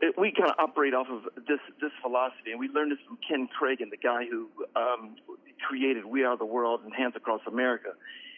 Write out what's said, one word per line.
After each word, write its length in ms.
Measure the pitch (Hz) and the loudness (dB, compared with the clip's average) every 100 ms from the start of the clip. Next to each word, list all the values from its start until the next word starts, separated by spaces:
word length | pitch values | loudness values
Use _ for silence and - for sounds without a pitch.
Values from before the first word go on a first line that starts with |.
it, 160 | 170 190 | 2 4
we 120 | 208 | 2
kinda 240 | 160 170 - | 4 4 4
operate 340 | 151 - 139 | 2 4 4
off 140 | 127 131 | 2 0
of 140 | 120 98 - 120 | -6 -10 -10 -2
this, 100 | 143 - - | -2 -2 -8
this 100 | 151 - | -8 -4
philosophy, 480 | 127 123 131 - 113 | 0 2 2 -2 -8
and 100 | 117 | -6
we 80 | 135 | -2
learned 240 | 147 151 | 0 0
this 60 | 143 - | -2 -6
from 80 | 123 - | -10 -2
Ken 220 | 147 127 | -2 -2
Cragen, 400 | - 135 131 110 | 0 0 0 -4
the 80 | 104 | -2
guy 300 | 123 120 120 | 0 0 -2
who, 240 | 117 110 - 117 113 | -4 -6 -8 -4 0
um, 400 | 120 120 110 113 - - - - - | 0 0 -6 -16 -18 -20 -18 -8 -6
created 380 | 131 139 117 | 0 2 0
"We 180 | 104 135 | 0 0
Are 120 | 127 120 | 2 2
the 80 | |
World" 380 | 110 120 117 117 | 0 0 2 0
and 80 | 110 | -2
"Hands 200 | 120 127 113 | -2 -2 -2
Across 240 | - 110 113 | -2 -2 -2
America." 460 | 113 127 117 - - - - - | 0 2 2 -4 -12 -14 -18 -18